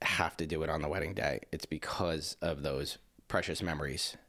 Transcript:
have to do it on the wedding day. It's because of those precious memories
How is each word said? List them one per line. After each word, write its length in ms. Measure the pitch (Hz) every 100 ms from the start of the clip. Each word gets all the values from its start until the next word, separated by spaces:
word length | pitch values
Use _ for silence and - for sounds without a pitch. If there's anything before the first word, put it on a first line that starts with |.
have 340 | - - 82 -
to 80 | 80
do 160 | 78
it 80 | 78
on 100 | 78
the 60 | 76
wedding 240 | 90 80
day. 260 | 95 73 64 -
It's 140 | 78 -
because 720 | 78 - - 90 80 71 -
of 200 | 85 73
those 340 | 71 67 71 - - - -
precious 340 | 95 85 78
memories 540 | 90 76 73 73 - -